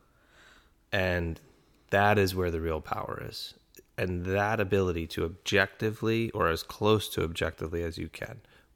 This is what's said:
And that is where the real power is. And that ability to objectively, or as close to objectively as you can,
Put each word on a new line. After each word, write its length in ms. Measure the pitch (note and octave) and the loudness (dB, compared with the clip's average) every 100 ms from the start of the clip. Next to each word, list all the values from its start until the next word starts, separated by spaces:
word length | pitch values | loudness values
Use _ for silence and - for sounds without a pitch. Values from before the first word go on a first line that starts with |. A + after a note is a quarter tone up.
| _ _ _ _ - - _ _ _ | _ _ _ _ -20 -20 _ _ _
And 480 | G2+ F#2 F2 E2+ D#2+ - _ _ _ _ | 0 2 0 -2 -6 -12 _ _ _ _
that 280 | G2 G2+ G#2 | 4 6 6
is 160 | F#2+ | 4
where 160 | F#2 F2 | 2 0
the 100 | E2 | 0
real 200 | D#2+ D#2+ | -2 -4
power 420 | - G#2 - - - | -4 -6 -6 -8 -10
is. 260 | - - - _ - - - | -12 -14 -16 _ -20 -14 -6
And 300 | G2 F2+ F2+ | -4 -2 -2
that 340 | G2 G#2 A2 | 0 2 0
ability 460 | F#2+ G2 F#2 E2+ D#2+ | 2 2 2 0 -4
to 160 | - | -4
objectively, 1080 | E2+ F2+ - G2 G2 - A2 G#2+ A2 A2+ A2+ | -4 -4 0 2 2 0 -4 -2 0 0 0
or 180 | G#2 E2+ | 0 0
as 140 | D#2+ | 0
close 460 | - - G#2 A2 - | -4 0 4 4 2
to 120 | - | -2
objectively 580 | E2 E2+ E2 - E2 E2+ | -2 -2 -4 -4 -6 -4
as 160 | E2+ E2 | -4 -6
you 100 | E2 | -10
can, 340 | - - - - _ _ | -10 -12 -12 -20 _ _